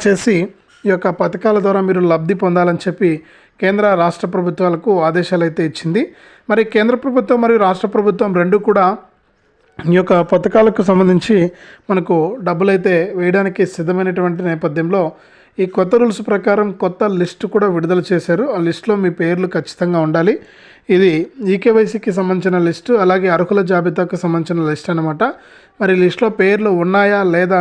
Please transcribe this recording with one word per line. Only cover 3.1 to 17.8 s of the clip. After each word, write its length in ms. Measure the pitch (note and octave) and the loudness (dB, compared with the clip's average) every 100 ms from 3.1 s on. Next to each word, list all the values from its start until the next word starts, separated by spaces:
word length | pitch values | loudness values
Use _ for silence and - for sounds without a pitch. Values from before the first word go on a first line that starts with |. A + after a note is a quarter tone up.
| D#3 - - _ _ | -2 -8 -20 _ _
కేంద్ర 240 | F#3+ G3+ G#3 F#3 | -2 0 2 2
రాష్ట్ర 260 | E3+ E3 F#3 | 0 -2 -6
ప్రభుత్వాలకు 600 | F#3 F3 D#3+ F3+ E3+ G3 F#3+ D#3+ | -4 -4 -2 -2 0 0 0 0
ఆదేశాలు 360 | E3+ F3 F3+ E3 | 0 -2 -2 -2
అయితే 140 | D#3+ D#3+ | -2 -4
ఇచ్చింది. 320 | - E3 F3+ E4 - - - - | -4 -4 -2 -4 -8 -20 -16 -2
మరి 140 | A3 A3 | -2 0
కేంద్ర 240 | A3 A3 B3 | 2 2 0
ప్రభుత్వం 360 | C#4 B3+ G3+ A#3+ A#3 | 0 -2 2 2 4
మరియు 160 | A3+ F#3+ | 4 2
రాష్ట్ర 220 | F#3 G#3 G#3+ | 0 -2 0
ప్రభుత్వం 380 | G#3 F#3 G#3+ F3+ | 0 0 0 0
రెండు 180 | F3 G#3 G#3 | 2 2 2
కూడా 160 | G3+ F#3 G#3+ - _ _ _ _ _ _ - D#3 | 2 2 0 -10 _ _ _ _ _ _ -8 0
ఈ 40 | F3+ | 2
యొక్క 200 | F#3 F3+ E3+ | 4 2 2
పథకాలకు 500 | F3+ F#3+ A3 A3 - F#3+ | 0 2 4 4 2 2
సంబంధించి 480 | F#3 F#3 F3+ - G#3 F3 - - - - | 2 4 2 2 2 2 -4 -20 -18 -4
మనకు 260 | F#3+ E3+ E3+ D#3+ B3+ F3+ | -4 0 0 0 -2 -4
డబ్బులైతే 460 | E3+ G3 G3 F#3 F3 F#3 F#3+ | 0 0 2 2 0 0 -2
వేయడానికి 440 | F3+ F#3+ G3 F#3 F3+ - | 0 0 0 -2 -4 -2
సిద్ధమైనటువంటి 640 | D#3+ F#3 F#3+ F#3 F3+ E3+ F3+ | -4 -2 -2 -2 -2 -2 -4
నేపథ్యంలో 520 | D#3+ E3 D3 E3 G3 D#3+ - _ _ _ - | -4 -4 -4 -2 0 -2 -6 _ _ _ -6
ఈ 20 | F#3 - | -4 -2
కొత్త 180 | F#3 A#3 | 0 2
రూల్స్ 200 | A#3+ G3+ G#3 | 0 0 -2
ప్రకారం 340 | G3+ F#3+ G3+ G#3 F#3 | -2 0 0 0 -2
కొత్త 200 | F3+ F3+ G#3+ F#3 | -4 -2 -2 -2
లిస్ట్ 220 | F3 - G3 G#3+ | -4 -6 -4 0
కూడా 120 | G#3 | 0
విడుదల 280 | E3+ | 0